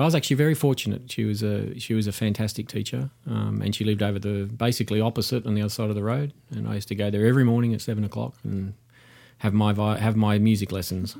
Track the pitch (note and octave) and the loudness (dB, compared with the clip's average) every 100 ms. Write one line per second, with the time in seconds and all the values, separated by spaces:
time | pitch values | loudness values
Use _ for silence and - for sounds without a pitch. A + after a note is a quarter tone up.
0 | D#3 D#3+ - C#3 D3+ D3+ C#3+ B2+ G#2+ - | 4 2 2 2 4 4 2 2 -2 -4
1 | B2 - G#2+ G#2 G#2+ G#2 G#2 - - A2 | -6 -4 -2 0 -2 -2 -4 -6 -2 0
2 | G#2 - G#2+ G#2 A2 - - G#2+ G#2+ B2 | 0 0 -2 0 -2 -4 -6 -6 -4 -6
3 | C#3 - - A2 G#2+ G#2 G2+ G2+ A2 G#2 | -6 -8 -6 -4 -2 -2 -2 0 0 2
4 | G#2 G2 G2+ G2+ G2 A2+ A#2 - G#2+ G#2+ | 0 -2 -4 -4 -4 0 0 0 0 0
5 | A#2+ A#2 - B2 A2 G#2 G#2 - G#2+ G#2 | 0 0 -2 -2 0 0 0 -2 -2 -2
6 | G#2+ C3 C#3+ - - A2 G#2+ G#2 - G2+ | -2 -2 -4 -8 -12 -8 -4 -6 -6 -2
7 | G#2 G2+ A2+ C3 B2 A#2 A#2 A2 - G#2+ | 0 4 4 6 6 4 2 -2 -2 -2
8 | G#2 A2+ A#2+ - G#2 G2 F#2+ - _ _ | -2 -4 -8 -8 -6 -6 -6 -10 _ _
9 | - - - - G#2+ G#2 G#2 G#2 G#2 G#2+ | -20 -20 -20 -4 0 4 4 2 2 2
10 | G#2+ A2 G#2+ G#2 A2 G#2 G2 F#2+ - F#2 | 2 4 4 4 4 2 0 -4 -4 -6
11 | F#2+ | -6